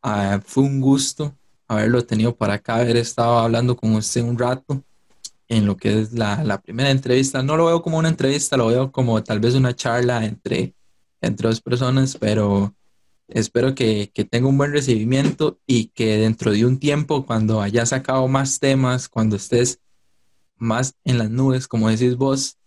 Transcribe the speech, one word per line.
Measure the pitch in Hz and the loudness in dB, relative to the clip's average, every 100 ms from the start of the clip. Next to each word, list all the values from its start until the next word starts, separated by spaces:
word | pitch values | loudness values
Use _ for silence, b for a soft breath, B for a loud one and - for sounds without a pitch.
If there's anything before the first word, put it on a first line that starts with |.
ah, | - 104 98 98 | -2 -2 0 -2
fue | - 135 | -2 0
un | 139 135 | 0 2
gusto | 131 135 135 - 147 - _ _ _ | 2 2 0 -6 -10 -10 _ _ _
haberlo | 110 110 123 120 | -2 2 0 0
tenido | 110 113 120 | 0 0 0
por | 104 | -2
acá, | 104 - 117 | -4 -2 -2
haber | 120 117 | 2 0
estado | 117 - 117 120 | -2 -2 2 2
hablando | 113 117 123 123 | 2 0 0 0
con | 110 | 0
usted | 110 110 123 | 0 0 -4
un | 117 120 | -2 -2
rato | 123 131 - 135 - _ _ _ - _ _ | -2 -4 -6 -8 -8 _ _ _ -20 _ _
en | 113 101 | 0 0
lo | 95 | 0
que | 107 107 | 0 0
es | 110 | -2
la, | 117 107 101 | -2 -2 -2
la | 143 98 | -2 -4
primera | - 113 139 | -6 -2 0
entrevista. | 135 131 123 135 135 | 0 2 2 2 -2
No | 135 156 | -2 2
lo | 165 | 2
veo | 170 | 2
como | 165 160 | 0 0
una | 160 | 0
entrevista, | 160 135 143 - 135 | 0 0 0 0 0
lo | 113 | 2
veo | 123 135 | 2 0
como | 135 123 110 | -2 0 0
tal | 110 107 | -2 0
vez | 117 | 2
una | 131 127 123 | 2 2 0
charla | 127 120 120 120 110 | -2 0 0 0 -4
entre, | 117 - - - _ _ _ _ _ | -6 -6 -4 -4 _ _ _ _ _
entre | - 107 113 | -6 -2 -2
dos | 113 | -2
personas, | - 123 127 131 135 - | -2 -2 0 0 0 -2
pero | 107 107 104 98 98 - _ _ _ _ _ | -2 0 2 0 -2 -6 _ _ _ _ _
espero | - 110 120 131 135 | -4 -2 0 0 0
que, | 113 107 101 | 0 0 -4
que | - 104 | -6 -2
tenga | 117 131 | 0 2
un | 139 | 2
buen | 143 | 2
recibimiento | 147 131 113 110 131 147 - 151 - - | 0 0 0 2 0 0 0 -4 -4 0
y | 123 110 | 0 0
que | - 113 107 | -2 0 2
dentro | 110 110 - | 2 0 0
de | 104 120 | 2 2
un | 131 | 2
tiempo, | 147 147 151 143 135 | 0 0 0 -4 -2
cuando | 113 107 110 | -2 0 0
haya | 98 117 117 | 0 0 0
sacado | 131 135 131 131 | -4 -2 0 0
más | 135 135 - | 0 -2 -2
temas, | 139 135 127 127 - | 0 2 2 -2 -4
cuando | - 110 101 | -2 0 0
estés | - 120 123 - _ _ _ _ _ _ _ _ | 0 0 0 -4 _ _ _ _ _ _ _ _
más | 117 113 131 _ | -2 -2 -2 _
en | - 123 | -2 0
las | 110 | 0
nubes, | 117 135 127 131 | 0 0 0 -2
como | 117 110 | 0 0
decís | 110 123 123 | 2 2 2
vos | 135 135 - - | 0 0 -4 -12